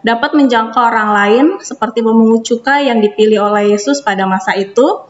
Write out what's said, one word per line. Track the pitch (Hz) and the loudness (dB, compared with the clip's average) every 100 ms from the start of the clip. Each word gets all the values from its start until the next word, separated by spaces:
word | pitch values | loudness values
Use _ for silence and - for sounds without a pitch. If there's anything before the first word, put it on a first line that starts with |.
dapat | 220 233 285 | -4 -2 -2
menjangkau | 294 269 233 226 247 | 2 2 2 0 0
orang | 233 226 214 | 0 0 0
lain | 208 202 233 311 381 | 0 2 2 2 -2
seperti | - 269 254 233 | -10 -8 -6 -2
pemungut | 226 226 220 226 | 0 2 4 2
cukai | 226 233 - 285 269 | 0 -4 0 0 0
yang | 233 | 0
dipilih | 208 220 214 208 208 | 0 2 2 2 0
oleh | 208 208 208 | 0 0 0
Yesus | 277 285 | -2 -4
pada | 214 196 190 | -2 -2 -2
masa | 190 - 185 | -2 -2 -4
itu? | 196 226 302 - | -2 0 2 0